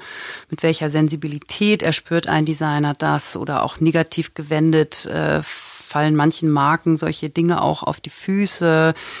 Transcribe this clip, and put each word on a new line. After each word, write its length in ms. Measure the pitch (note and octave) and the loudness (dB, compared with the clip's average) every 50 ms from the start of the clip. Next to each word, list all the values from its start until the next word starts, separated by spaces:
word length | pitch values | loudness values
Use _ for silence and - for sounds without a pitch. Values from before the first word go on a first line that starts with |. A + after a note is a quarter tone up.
| - - - - - - - - - - | 0 -6 -16 -14 -14 -14 -14 -16 -14 -12
Mit 100 | D#3+ - | -6 -2
welcher 300 | - E3 D#3+ - D#3+ D3+ | 0 0 0 0 -2 -2
Sensibilität 920 | D3 D#3 D#3 D3+ D#3+ D3 D#3 D#3 D3 D3 - - - - G#3 G#3 G#3 G#3+ | 2 2 2 2 0 -2 -6 -6 -8 -8 -10 -8 -4 0 2 2 2 2
erspürt 460 | - D#3+ D#3 - - - E3+ E3+ - - | 2 0 0 -2 -2 -2 0 0 0 2
ein 180 | D#3 D#3 D#3 | 2 2 2
Designer 480 | D#3 D#3 D3 D#3+ D3+ D3 D3 D3 D3 C#3+ | 2 0 0 -2 0 0 0 0 0 -2
das? 440 | - D#3 D3+ D3 D3 - - - - | 0 0 0 2 2 2 0 0 -2
Oder 260 | - - C#3+ - - | -4 -4 -2 -2 -2
auch 160 | - - - | -2 -2 0
negativ 560 | D#3+ E3 D#3+ E3 D#3+ - - - D#3 - - | 2 2 4 2 0 0 -2 -6 -6 -6 -8
gewendet, 720 | - D3+ D3 D#3 D3+ D#3 D#3+ D#3 D#3+ D3+ - - - - - | -12 -6 -2 0 2 4 4 4 4 2 2 -2 -6 -6 -6
äh, 320 | - D#3 D#3 D#3 D3+ D#3 | -4 -2 0 0 0 0
fallen 760 | D3+ - - - - - - - - - - D3 D3+ D3+ D3+ | -2 -4 -8 -10 -10 -12 -14 -14 -12 -6 -2 0 2 2 4
manchen 360 | D3+ D3 D#3+ D#3+ - E3 D#3 | 4 4 2 2 0 0 0
Marken 460 | D3 C#3+ C#3 D3 D#3+ E3 - E3+ D#3+ D3+ | 2 2 2 2 2 2 2 0 0 2
solche 320 | D#3+ D#3 D3+ - - D3+ | 0 -2 -4 -4 -8 -6
Dinge 320 | - E3+ E3 E3+ F3 - - | -2 0 2 2 2 2 2
auch 180 | C#3+ D3 - | 0 0 -2
auf 180 | - - D3 - | -2 -4 -6 -6
die 100 | - D3 | -8 -14
Füße. 840 | - - - - F#3+ G3 G3+ F3+ - - E3+ E3 D#3+ D#3+ D#3+ D#3+ D#3+ - - - - - | -14 -10 -4 -2 0 0 0 0 0 2 2 4 4 6 4 4 2 0 -4 -14 -14 -14